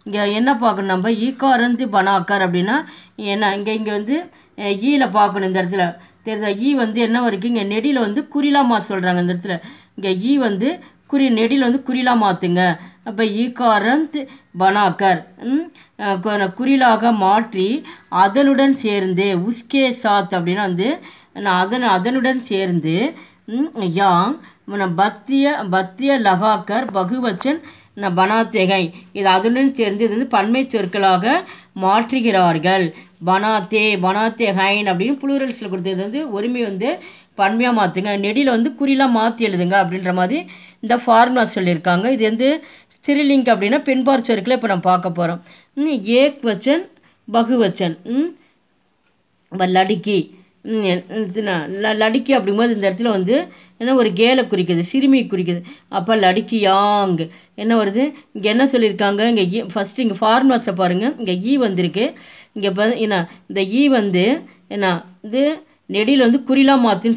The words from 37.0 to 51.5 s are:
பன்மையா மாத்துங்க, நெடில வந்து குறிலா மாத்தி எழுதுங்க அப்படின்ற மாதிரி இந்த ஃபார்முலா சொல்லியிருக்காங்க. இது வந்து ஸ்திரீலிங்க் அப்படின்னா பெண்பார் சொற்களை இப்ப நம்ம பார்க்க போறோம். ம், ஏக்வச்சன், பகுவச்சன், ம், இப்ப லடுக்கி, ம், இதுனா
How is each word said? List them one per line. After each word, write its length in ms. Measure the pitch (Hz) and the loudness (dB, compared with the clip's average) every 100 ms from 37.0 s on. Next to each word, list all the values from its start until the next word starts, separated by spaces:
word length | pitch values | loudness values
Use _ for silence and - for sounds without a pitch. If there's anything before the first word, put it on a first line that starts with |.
| - - _ - | -10 -20 _ -2
பன்மையா 360 | 196 226 247 | 0 0 0
மாத்துங்க, 460 | 226 185 175 208 202 | 2 0 -2 -4 -2
நெடில 260 | 202 220 | -2 0
வந்து 300 | 269 226 233 226 | 0 2 0 -2
குறிலா 260 | 277 269 269 | 0 2 2
மாத்தி 360 | 226 226 233 | 2 0 -2
எழுதுங்க 320 | 220 180 180 196 | -2 0 0 2
அப்படின்ற 380 | 175 185 180 | 0 -2 -2
மாதிரி 320 | 180 180 294 359 - - _ | -2 0 -2 -6 -16 -20 _
இந்த 160 | 220 240 | -2 0
ஃபார்முலா 500 | 247 226 247 254 226 | 4 4 4 2 0
சொல்லியிருக்காங்க. 560 | 202 180 165 180 175 233 | 0 0 0 0 0 2
இது 140 | 254 | 2
வந்து 400 | 220 226 262 311 - - _ | 0 2 0 0 -4 -20 _
ஸ்திரீலிங்க் 600 | _ - 285 285 277 240 | _ -2 2 4 4 4
அப்படின்னா 340 | 214 202 294 | 2 2 0
பெண்பார் 400 | 285 262 254 269 | 0 0 2 0
சொற்களை 340 | 226 214 185 254 | 0 -2 0 0
இப்ப 100 | 226 | 0
நம்ம 160 | 185 | 0
பார்க்க 440 | 185 185 185 170 170 | 2 2 0 -2 -2
போறோம். 140 | 170 - - _ | -4 -10 -20 _
ம், 320 | 277 311 262 | -4 -2 -2
ஏக்வச்சன், 800 | 196 247 285 277 233 196 262 320 - _ _ _ - | 2 4 4 2 -4 -2 0 0 -2 _ _ _ -4
பகுவச்சன், 680 | 226 226 247 202 180 175 165 | 0 2 2 2 0 -4 -6
ம், 260 | 214 254 339 - _ _ _ _ _ _ _ _ _ _ _ | -6 -2 -2 -6 _ _ _ _ _ _ _ _ _ _ _
இப்ப 140 | 185 185 | -4 0
லடுக்கி, 720 | 185 190 202 202 196 156 - _ _ | 2 2 0 0 -2 -2 -10 _ _
ம், 200 | - 220 | -6 -2
இதுனா 760 | 196 180 - 214 202 202 208 | 0 -2 -4 -8 -6 -4 -4